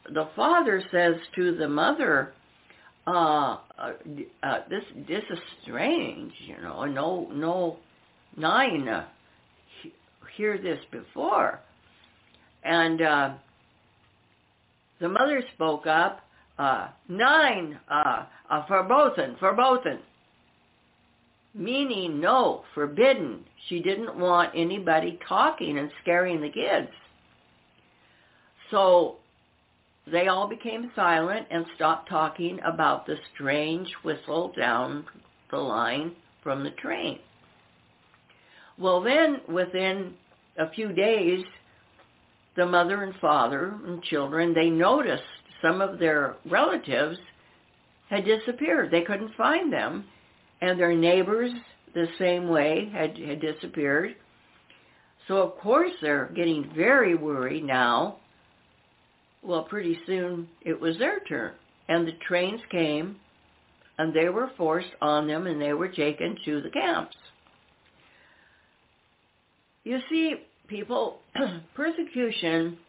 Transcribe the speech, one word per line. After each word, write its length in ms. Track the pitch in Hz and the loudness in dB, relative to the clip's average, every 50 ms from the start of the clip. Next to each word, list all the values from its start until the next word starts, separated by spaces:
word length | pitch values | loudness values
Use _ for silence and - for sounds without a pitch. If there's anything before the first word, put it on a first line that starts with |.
| - - - | -18 -6 -4
the 160 | 156 156 - - | -4 -4 -2 -2
father 460 | 208 247 311 349 349 302 226 196 185 190 - | 0 2 4 4 4 4 4 0 0 -2 0
says 240 | 185 175 175 170 165 165 - - - | 2 4 4 4 2 0 -4 -8 -4
to 200 | 185 180 175 170 | -2 0 0 0
the 100 | 160 156 | 0 -2
mother, 640 | 143 147 147 180 254 302 330 262 185 147 135 139 - - _ _ _ _ _ _ - - - - - _ _ _ | -2 0 2 2 2 2 0 0 2 2 2 0 -2 -8 _ _ _ _ _ _ -20 -20 -20 -20 -20 _ _ _
uh, 520 | 165 180 175 165 156 151 147 139 123 95 - - - - | 0 2 2 4 4 4 2 2 0 -2 -6 -10 -18 -14
uh, 800 | - - 123 - - - 156 147 143 - - - _ - 135 120 - - - | -12 -10 -10 -10 -12 -14 -14 -14 -14 -14 -16 -12 _ -4 -4 -4 -4 -4 -6
"This, 140 | 185 214 - - - - 139 | -8 -8 -8 -12 -16 -16 -10
this 160 | 139 170 214 214 - | -6 -6 -6 -6 -8
is 100 | 175 - - - - - - | -10 -12 -12 -16 -20 -20 -16
strange, 680 | 117 117 131 196 277 339 311 - - - - - - - - - | -10 -6 -4 -2 0 0 -2 -2 -6 -8 -12 -14 -16 -16 -18 -18
you 140 | - - - | -18 -16 -14
know, 240 | 85 85 71 90 131 | -12 -12 -8 -6 -6
no, 420 | 143 135 135 151 170 185 175 - - - | -4 -4 -4 -2 -2 -4 -4 -6 -6 -6
no, 440 | 143 160 165 180 185 175 165 160 - - _ _ _ _ _ _ _ _ _ - | -4 -2 -2 -2 0 -2 -2 -4 -8 -16 _ _ _ _ _ _ _ _ _ -10
nine, 500 | 156 156 170 202 247 269 240 165 147 131 | -4 -2 0 2 2 2 2 0 -2 -4
uh, 180 | 117 107 78 - - - _ _ _ _ _ _ _ _ _ _ _ - - | -4 -4 -6 -6 -10 -16 _ _ _ _ _ _ _ _ _ _ _ -20 -20
he-, 120 | - 165 - _ _ _ _ _ - - - | -20 -20 -20 _ _ _ _ _ -20 -20 -8
hear 200 | - 208 214 208 | -4 -2 -2 -2
this 220 | 180 180 175 156 143 - - | -2 -4 -4 -6 -6 -8 -12
before." 680 | - 117 - - _ - - 381 427 - 95 - - - - _ _ _ _ _ _ _ _ _ _ _ _ _ _ _ _ _ _ _ - | -16 -16 -16 -12 _ -4 -2 2 2 2 2 2 0 -4 -12 _ _ _ _ _ _ _ _ _ _ _ _ _ _ _ _ _ _ _ -2
And, 380 | 160 170 170 165 165 165 160 | 0 2 2 2 2 2 2
uh, 320 | 165 156 147 143 139 131 135 - - _ _ _ _ _ _ _ _ _ _ _ _ _ _ _ _ _ _ _ _ _ _ _ _ _ _ _ _ _ _ _ | 2 2 4 2 2 0 -4 -10 -18 _ _ _ _ _ _ _ _ _ _ _ _ _ _ _ _ _ _ _ _ _ _ _ _ _ _ _ _ _ _ _
the 80 | 170 175 | -6 -2
mother 340 | 196 240 269 294 285 254 247 - - | 2 2 2 2 2 -2 -4 -6 -6
spoke 320 | - 160 156 147 147 - | -2 0 0 0 0 0
up, 360 | 160 156 165 180 196 - - - _ _ _ _ _ _ | 2 2 4 2 2 0 -6 -14 _ _ _ _ _ _
uh, 300 | - 143 135 127 101 92 - - _ _ - | -2 0 0 0 0 -2 -8 -14 _ _ -8
"Nine, 680 | 175 208 240 269 302 320 302 262 220 185 165 151 147 - - - | -2 2 4 6 6 6 6 4 2 0 -4 -8 -10 -14 -6 -2
uh, 320 | 147 151 147 135 117 - - - - - - - | 0 0 2 2 0 -2 -4 -10 -16 -20 -6 -4
uh, 160 | 151 151 147 - | -2 -2 0 0
verboten, 640 | 196 190 180 190 254 294 294 254 - 180 135 127 120 | 0 0 2 4 4 4 4 4 2 0 -4 -4 -4
verboten," 640 | - 185 190 202 233 254 262 254 247 - 156 123 - - _ _ _ _ _ _ _ _ _ _ _ _ _ _ _ _ _ _ _ _ _ _ _ _ _ _ _ _ _ - | 0 0 2 4 4 4 4 4 2 0 -4 -6 -6 -10 _ _ _ _ _ _ _ _ _ _ _ _ _ _ _ _ _ _ _ _ _ _ _ _ _ _ _ _ _ -12
meaning 680 | 208 - 233 254 277 285 262 220 190 185 165 151 143 | -8 -6 -4 -2 -2 -2 -2 -2 -4 -4 -4 -4 0
no, 420 | 165 202 247 262 226 151 - - - - - | 2 4 4 6 4 2 0 -2 -8 -10 -4
forbidden. 680 | 151 147 143 147 202 247 269 254 214 165 123 101 85 - - _ - - | -4 -4 -2 2 4 6 6 6 4 0 -6 -8 -10 -14 -20 _ -20 -10
She 140 | - 180 170 | -8 -6 -4
didn't 340 | 160 190 196 208 233 214 - | -2 -2 -2 -2 -4 -8 -4
want 360 | 175 180 180 175 175 165 - - | -2 2 4 4 4 4 2 0
anybody 640 | 165 165 175 196 202 180 170 160 160 170 175 170 - - | -2 -2 -2 -2 -2 0 2 2 2 2 0 -6 -10 -6
talking 500 | - 185 208 262 311 311 - 180 156 147 | -2 2 4 4 2 2 -2 -4 -4 -4
and 140 | 143 147 147 - - | -4 -6 -6 -10 -4
scaring 380 | - 175 175 175 185 180 170 156 | 0 2 2 2 2 0 -2 -4
the 100 | 147 151 | -4 -6
kids. 400 | - 226 - - 175 - - - - - - _ _ _ _ _ _ _ _ _ _ _ _ _ _ _ _ _ _ _ _ _ _ _ _ _ _ _ _ _ _ _ - - | -6 -4 -2 0 0 0 -2 -4 -12 -20 -20 _ _ _ _ _ _ _ _ _ _ _ _ _ _ _ _ _ _ _ _ _ _ _ _ _ _ _ _ _ _ _ -12 -2
So 460 | 214 196 196 185 180 175 156 - - - _ _ _ _ _ _ _ _ _ _ _ _ _ _ _ _ _ 147 | 2 4 6 8 8 8 6 4 0 -8 _ _ _ _ _ _ _ _ _ _ _ _ _ _ _ _ _ -2
they 160 | 165 175 185 | 0 2 2
all 200 | 190 185 190 208 | 2 2 0 -2
became 440 | 202 233 226 - 226 220 233 240 240 - | -4 -6 -8 -8 -8 -8 -8 -10 -8 -2
silent 520 | 226 185 175 165 160 165 185 208 226 - - | 0 2 4 4 4 2 0 -2 -4 -6 -4
and 160 | 165 170 165 - - | -6 -6 -6 -6 -4
stopped 340 | - 156 156 156 160 - - | 0 2 2 2 0 -2 -2
talking 500 | 185 156 156 151 - 185 170 175 185 180 - | 0 0 0 0 -2 -4 -6 -6 -4 -4 -4
about 400 | 170 165 160 156 143 139 - - | -4 0 2 2 2 2 0 -2
the 100 | 151 151 151 - - - | -6 -8 -8 -10 -16 -14
strange 540 | - 143 135 143 151 151 156 165 180 185 - - - - | -6 -2 -2 0 0 0 -2 -4 -4 -6 -10 -12 -8 -6
whistle 480 | 160 151 - - 139 151 165 180 - - | -6 -6 -6 -6 -4 -4 -4 -4 -4 -4
down 480 | 156 120 123 117 123 127 135 143 147 160 - - - - _ _ _ _ - | -2 0 0 2 0 -2 -2 -6 -10 -12 -14 -20 -20 -20 _ _ _ _ -8
the 80 | 139 | -6
line 560 | 143 143 123 104 113 117 117 123 143 156 170 170 - _ _ _ _ | -6 -4 -2 -2 -2 0 -2 -2 -4 -6 -8 -10 -14 _ _ _ _
from 220 | _ 147 135 139 139 | _ -6 -4 -4 -6
the 80 | 147 | -8
train. 480 | - - - - - - 165 - - - - _ _ _ _ _ _ _ _ _ _ _ _ _ _ _ _ _ _ _ _ _ _ _ _ _ - - - - _ | -10 -10 -8 -8 -8 -6 -6 -8 -10 -10 -16 _ _ _ _ _ _ _ _ _ _ _ _ _ _ _ _ _ _ _ _ _ _ _ _ _ -20 -20 -20 -20 _
Well, 240 | - 185 185 180 180 | -2 2 2 2 4
then, 380 | 185 240 277 311 330 311 277 254 - | 4 2 4 4 4 4 2 -2 -6
within 680 | - 165 185 180 180 185 185 190 190 190 202 190 180 - - _ _ _ _ _ _ _ | -4 -2 -2 -2 0 -2 -2 -2 0 -2 -2 -6 -8 -12 -16 _ _ _ _ _ _ _
a 120 | 160 160 160 | -4 -4 -4
few 200 | - 220 220 202 | -4 -6 -6 -4
days, 540 | 170 185 196 220 226 208 175 170 180 185 185 - - - _ _ _ _ _ _ _ _ _ _ _ _ _ _ _ _ _ _ _ | 0 2 2 2 2 2 2 0 0 -2 -4 -10 -18 -20 _ _ _ _ _ _ _ _ _ _ _ _ _ _ _ _ _ _ _
the 80 | 180 180 | 0 2
mother 380 | 180 180 175 175 175 196 202 196 | 4 4 4 4 4 0 -2 -4
and 120 | 190 190 - | -6 -6 0
father 580 | 175 151 151 135 120 120 - - - 196 208 214 - | 2 4 4 4 4 2 0 -2 -4 -4 -6 -10 -10
and 180 | 175 175 170 - | -10 -10 -10 -6
children, 500 | - 160 143 139 139 151 165 170 170 165 | -4 -2 -2 -2 -2 0 0 2 2 4
they 160 | 165 165 170 | 4 4 4
noticed 540 | 165 160 175 208 254 302 262 185 127 - - - - - _ - - - | 4 4 4 4 4 4 2 0 -4 -4 -6 -12 -20 -20 _ -20 -8 -2
some 180 | 170 165 175 190 | 0 0 2 2
of 200 | 196 196 185 175 | -2 -2 -2 0
their 360 | 170 160 151 147 139 127 - - - 156 | 2 2 2 2 0 -2 -4 -10 -6 0
relatives 680 | 185 233 294 359 370 - - - 127 123 147 160 175 180 - - - _ _ _ _ _ _ _ _ _ _ _ _ _ _ _ | 2 2 2 2 0 -2 -4 -2 0 0 0 0 -4 -8 -14 -20 -20 _ _ _ _ _ _ _ _ _ _ _ _ _ _ _
had 160 | 208 202 185 | -4 0 2
disappeared. 640 | 208 220 220 - 247 240 - 294 - 330 277 185 139 | 2 2 2 0 -4 -4 -2 0 2 2 2 2 2
They 120 | 165 170 170 | 2 2 2
couldn't 320 | - 202 196 220 220 - | 0 -4 -6 -6 -8 -4
find 340 | - 233 269 311 370 359 285 | 0 2 2 2 2 0 -2
them. 340 | 165 123 104 123 160 196 202 - _ _ _ _ _ _ _ _ _ _ | -2 -2 -2 -4 -6 -8 -10 -14 _ _ _ _ _ _ _ _ _ _
And 180 | 175 185 185 180 | -2 0 2 2
their 160 | 175 170 170 | 2 4 4
neighbors, 560 | 165 165 170 180 185 180 196 214 233 247 247 240 - - - - _ _ - - | 4 6 6 6 4 4 2 0 0 0 -2 -4 -8 -14 -18 -20 _ _ -8 -4
the 140 | 175 170 165 - - | -2 -2 -2 -2 -2
same 300 | 185 180 180 175 180 170 | 0 0 0 0 0 2
way, 400 | 165 147 147 156 160 185 208 208 - | 2 4 4 2 2 0 -2 -4 -4
had, 240 | 175 156 156 156 | -4 -4 -4 -4
had 220 | - - 147 - 147 | -8 -10 -10 -6 -6
disappeared. 760 | 160 156 151 - 190 - - 160 143 139 143 156 190 233 - - _ _ _ _ _ _ _ _ _ _ - _ _ _ _ _ _ _ _ _ - | -6 -6 -6 -8 -12 -10 -6 -4 0 0 0 0 0 -2 -8 -14 _ _ _ _ _ _ _ _ _ _ -20 _ _ _ _ _ _ _ _ _ -6
So, 100 | - 190 | -2 2
of 200 | 196 180 - - - | 2 2 0 -2 -4
course, 320 | 185 208 254 320 359 359 - - | 0 4 4 4 4 2 -2 -4
they're 300 | 156 147 147 139 127 - 165 | -2 0 0 0 0 -4 -4
getting 360 | 175 170 165 156 147 143 147 156 | -2 0 0 0 0 -4 -4 -2
very 400 | 156 185 247 277 269 226 180 170 | 2 4 4 6 6 4 4 2
worried 480 | 156 151 151 143 131 127 135 147 156 151 | 0 0 -2 -2 -2 -2 -4 -4 -4 -4
now. 540 | 135 131 127 123 120 117 127 170 208 - - _ _ _ _ _ _ _ _ _ _ _ _ _ _ _ _ _ _ _ _ _ _ _ _ | -2 0 2 4 4 4 2 2 -2 -4 -10 _ _ _ _ _ _ _ _ _ _ _ _ _ _ _ _ _ _ _ _ _ _ _ _
Well, 220 | - 185 175 160 160 | -6 -4 -4 -4 -4
pretty 360 | - 208 208 180 170 165 165 - | -4 -6 -4 -4 -4 -4 -4 -4
soon 400 | 180 190 185 180 175 175 170 170 165 - _ | -4 -4 -4 -4 -4 -6 -8 -10 -12 -18 _
it 180 | - 165 160 - | -6 -6 -6 -2
was 180 | 165 165 165 | -2 -4 -2
their 220 | 175 254 370 427 - - | 0 -2 -2 -2 -4 -6
turn. 240 | - 151 127 107 - - - _ _ _ _ _ - | -6 -6 -6 -6 -8 -10 -14 _ _ _ _ _ 0
And 180 | 165 170 170 | 0 2 2
the 60 | 165 160 - - | -2 -4 -8 -4
trains 360 | - 180 175 185 190 220 233 - - | -2 0 0 0 0 -4 -8 -10 -6
came, 460 | 190 175 165 151 147 151 170 196 208 - _ _ _ _ _ _ _ _ _ _ _ _ _ _ _ | -2 0 0 0 0 -2 -4 -6 -10 -14 _ _ _ _ _ _ _ _ _ _ _ _ _ _ _
and 160 | - 160 160 156 | -2 -2 2 2
they 160 | 160 165 180 | 2 2 2
were 220 | 185 226 262 254 - | 2 0 -2 -4 -4
forced 400 | - 170 156 160 180 180 - - - | -2 0 0 0 0 -2 -6 -6 -2
on 260 | 151 151 151 151 151 | 0 2 2 2 2
them, 200 | 151 151 160 185 | 0 -2 -4 -4
and 140 | 180 156 147 | -4 -4 -2
they 120 | 147 147 147 | -2 -2 -2
were 160 | 156 185 185 | -2 -4 -4
taken 480 | - 165 147 151 147 - 165 170 - - - | -2 -2 -2 -2 -2 -2 -4 -6 -6 -6 -6
to 160 | 156 151 147 | -4 -4 -4
the 80 | 156 165 | -6 -6
camps. 480 | - 285 - 349 - - - - - - - - _ _ _ _ _ _ _ _ _ _ _ _ _ _ _ _ _ _ _ _ _ _ _ _ _ _ _ _ _ _ _ _ _ _ _ _ _ _ _ _ _ _ _ _ _ _ _ _ _ _ _ | -4 -2 -2 -2 -2 -2 -6 -8 -14 -20 -20 -20 _ _ _ _ _ _ _ _ _ _ _ _ _ _ _ _ _ _ _ _ _ _ _ _ _ _ _ _ _ _ _ _ _ _ _ _ _ _ _ _ _ _ _ _ _ _ _ _ _ _ _
You 160 | 220 254 254 - - | -6 -6 -6 -4 -2
see, 260 | 320 320 320 311 262 - - _ _ _ _ - | 0 0 0 0 -2 -6 -10 _ _ _ _ -12
people, 500 | 208 202 208 220 247 - 233 - - - _ _ - | -12 -10 -8 -4 -2 -2 -2 -4 -6 -10 _ _ -4
<clears throat> 400 | 254 277 196 170 165 - - _ | -4 -4 -4 -4 -8 -14 -14 _
persecution 1000 | 277 302 330 330 349 285 - - 247 240 226 - - 180 165 165 165 165 170 170 - - | -4 -4 -2 -2 -4 -6 -6 -4 -4 -2 -2 -2 -2 -2 0 0 0 0 -2 -4 -10 -16